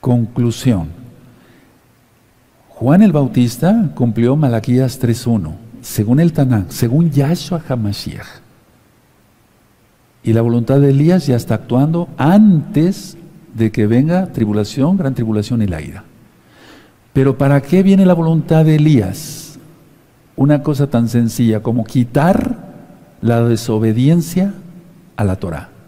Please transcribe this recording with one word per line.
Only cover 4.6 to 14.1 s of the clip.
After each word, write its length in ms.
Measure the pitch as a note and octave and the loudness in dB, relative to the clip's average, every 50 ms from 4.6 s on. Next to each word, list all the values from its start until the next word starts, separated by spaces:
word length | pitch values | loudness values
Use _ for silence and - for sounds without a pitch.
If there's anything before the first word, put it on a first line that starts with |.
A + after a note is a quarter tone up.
| G#2+ - B2 B2+ C3 B2+ B2 - | -2 0 0 0 0 0 -4 -2
tres 260 | - A2+ A#2 A2 - | -2 -2 -2 -2 -2
uno, 300 | A#2 A#2 A2 F2 D#2 D#2 - - - - - | -2 -2 -2 -2 -6 -12 -14 -18 -20 -20 -20
según 400 | - - - - G#2+ G#2 B2 C#3+ | -16 -12 -6 -4 -2 0 2 2
el 120 | E3+ E3+ D#3+ | 2 2 2
Tanaj, 340 | - C#3+ B2+ B2 G#2+ F#2+ F2 | 0 0 0 0 -2 -2 -4
según 420 | - - - A#2 A#2 D3+ E3+ E3 | -4 -4 -2 0 2 2 0 2
Yahshua 520 | C3+ C3+ C#3 C#3+ E3+ F3+ - - F#3 E3 D#3+ | 2 0 0 0 0 -4 -4 -6 -8 -8 -4
HaMashiach. 600 | - C#3 A#2+ A2 G2+ G2+ - - - - - - - - - _ _ _ _ _ _ _ _ _ _ _ _ _ _ _ _ _ _ _ _ _ _ _ _ _ _ _ _ _ _ _ _ _ _ _ _ _ | -6 -4 -4 -4 -4 -6 -6 -10 -12 -12 -14 -16 -18 -20 -20 _ _ _ _ _ _ _ _ _ _ _ _ _ _ _ _ _ _ _ _ _ _ _ _ _ _ _ _ _ _ _ _ _ _ _ _ _
Y 100 | A#2 A2 | -2 0
la 100 | A2+ A#2 | 0 2
voluntad 380 | A#2 A#2 A#2+ A#2 - C3+ C#3 | 0 0 -2 0 0 2 2
de 100 | C#3+ C#3+ | 4 4
Elías 360 | C#3 C#3 D3 D#3+ F3+ F#3 - | 4 4 2 2 2 2 0
ya 100 | C#3 B2+ | 0 -2
está 180 | A#2 - - A#2 | -2 -2 -2 -4
actuando 540 | G#2+ - - A#2+ B2 C#3 D#3 D#3+ E3+ F3 - - | -6 -4 -2 0 0 0 0 0 -2 -4 -6 -6
antes 1000 | - B2+ D3 F3+ G#3 A3 G#3+ F#3 D3+ C3 - - C#3+ D#3 F3+ G3 - - - - - - - - - - - - | -2 0 4 4 6 6 6 4 2 0 -2 -2 0 0 0 -2 -4 -10 -18 -20 -20 -20 -20 -20 -20 -20 -20 -6
de 160 | A2 A2+ A2 | -2 -2 -2
que 160 | G#2 - G#2+ | 0 0 0
venga 460 | G#2 A2+ B2 C#3 D#3 | 2 2 2 2 2